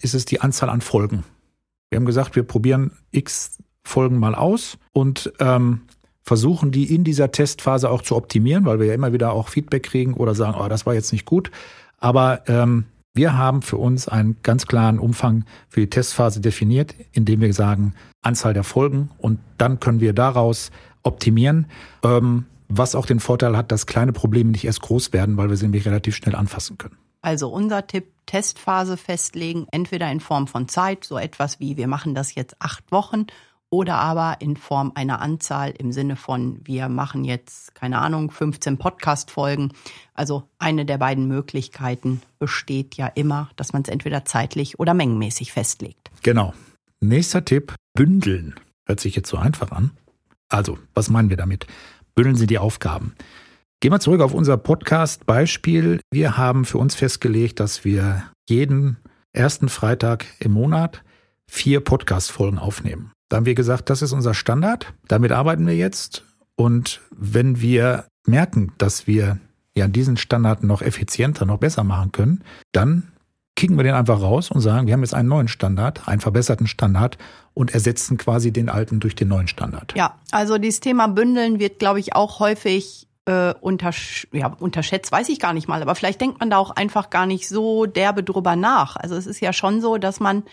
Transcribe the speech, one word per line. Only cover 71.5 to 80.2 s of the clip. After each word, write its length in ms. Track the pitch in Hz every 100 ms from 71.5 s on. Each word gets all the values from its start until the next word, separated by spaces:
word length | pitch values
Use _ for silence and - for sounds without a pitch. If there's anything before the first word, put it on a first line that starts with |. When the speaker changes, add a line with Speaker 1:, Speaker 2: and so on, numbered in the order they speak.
| 104
Speaker 1:
besser 240 | 151 135
machen 300 | 98 92 95
können, 320 | - 110 180 - - _
dann 380 | - 127 170 - _ _ _ _ -
kicken 200 | 185 156
wir 60 |
den 120 | 131
einfach 260 | 131 117 104
raus 320 | 95 131 -
und 80 | 139
sagen, 260 | 107 113 113
wir 80 |
haben 60 | 127
jetzt 140 | 123
einen 140 | - 123
neuen 200 | 151 117
Standard, 580 | - 95 98 123 - -
einen 140 | 104
verbesserten 480 | 110 110 123 110 110
Standard 500 | - 107 95 123 - - - _
und 220 | - 123
ersetzen 420 | 120 120 117 - 123
quasi 360 | - 120 117
den 160 | 117 113
alten 320 | 101 110 107
durch 160 | 107 -
den 100 | 98
neuen 220 | 95 90
Standard. 460 | - - 78 - -
Speaker 2:
Ja, 240 | 170 -